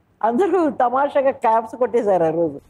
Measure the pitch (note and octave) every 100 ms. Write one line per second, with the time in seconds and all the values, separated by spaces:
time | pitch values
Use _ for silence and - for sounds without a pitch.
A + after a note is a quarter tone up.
0 | _ - A3 A#3+ F#4 F4+ D#4 G3+ B3 B3+
1 | C#4+ C#4+ C4+ C4 A#3 A3+ A3+ A#3 B3 A#3
2 | G#3 F#3 D#3+ E3 E3 C#3+